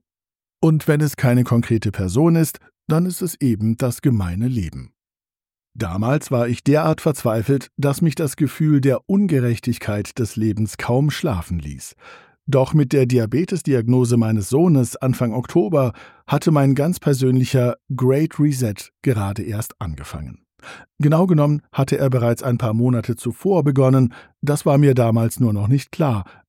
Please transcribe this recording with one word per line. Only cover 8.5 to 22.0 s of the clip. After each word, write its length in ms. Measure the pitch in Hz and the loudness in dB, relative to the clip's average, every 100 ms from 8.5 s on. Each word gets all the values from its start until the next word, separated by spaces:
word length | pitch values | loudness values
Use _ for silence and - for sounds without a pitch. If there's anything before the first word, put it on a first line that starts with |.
| - 156 143 | 0 2 2
der 200 | 135 120 - | 2 0 0
Ungerechtigkeit 1120 | 196 196 139 123 113 - 117 - 104 104 - | 0 2 2 0 -2 -4 -4 -4 -4 -4 -6
des 180 | 110 - | -6 -2
Lebens 420 | 110 104 107 - | -2 -2 -4 -6
kaum 320 | - 123 147 | -2 0 0
schlafen 480 | - 165 95 - 87 | -2 -4 -4 -4 -8
ließ. 380 | 73 67 - - - - _ _ - | -8 -14 -16 -20 -20 -20 _ _ -2
Doch 260 | 135 135 | 0 2
mit 220 | 156 139 | 2 2
der 100 | 143 | 2
Diabetesdiagnose 1120 | 127 123 110 127 180 185 - 127 113 127 120 117 | 2 2 0 -2 -2 -4 -2 0 2 2 2 2
meines 320 | 110 110 98 | 2 0 0
Sohnes 480 | 135 180 139 120 - | 2 4 4 2 -2
Anfang 380 | 131 127 120 | -4 -2 -2
Oktober 580 | 113 - 170 202 151 120 - - _ - | -4 -2 0 0 0 0 -4 -14 _ -4
hatte 240 | 147 170 | -2 2
mein 240 | 151 135 | 4 4
ganz 240 | 135 151 180 | 2 0 -2
persönlicher 800 | 151 131 131 127 127 135 123 - - | -2 0 2 2 2 0 0 -2 -8
Great 460 | 127 127 139 160 - | -2 0 2 0 0
Reset 500 | 147 131 120 98 - _ | 0 0 -4 -4 -12 _
gerade 400 | 139 107 98 101 | -2 -2 -2 -6
erst 360 | 82 104 - - | -6 -8 -8 -10
angefangen. 580 | 90 71 - 76 67 - _ _ - - - - | -10 -10 -12 -12 -14 -16 _ _ -20 -20 -14 -2
Genau 280 | 147 160 185 | 2 2 4
genommen 340 | 156 147 147 - | 4 2 0 -4
hatte 260 | - 135 | -4 0
er 100 | 143 | 0